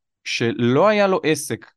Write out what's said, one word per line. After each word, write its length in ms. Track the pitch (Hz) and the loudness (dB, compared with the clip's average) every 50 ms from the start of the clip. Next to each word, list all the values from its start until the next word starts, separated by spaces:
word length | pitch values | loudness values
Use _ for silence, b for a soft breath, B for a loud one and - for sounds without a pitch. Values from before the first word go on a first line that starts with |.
| _ _ _ _ - | _ _ _ _ -10
שלא 640 | - - - 123 117 - - 120 120 127 143 185 214 | -8 -6 -4 -2 -2 -2 0 0 2 2 4 4 4
היה 180 | 214 208 202 | 4 2 2
לו 140 | 190 190 165 - | 2 0 0 0
עסק 420 | 156 156 147 - - 117 104 - - _ | -2 -2 -2 -4 -8 -10 -10 -12 -16 _